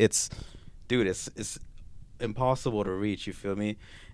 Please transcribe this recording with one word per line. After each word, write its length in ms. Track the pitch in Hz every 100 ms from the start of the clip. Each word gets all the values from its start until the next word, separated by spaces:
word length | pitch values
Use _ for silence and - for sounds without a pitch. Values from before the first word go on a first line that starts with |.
it's, 280 | 110 - - - - - - - -
dude, 180 | 123 95
it's, 240 | 90 - -
it's 200 | 107 - - - - - - -
impossible 640 | 117 113 127 127 131 107
to 80 | 95
reach, 380 | 92 104 95 101
you 40 |
feel 220 | - 101
me? 220 | 98 104 107 - - -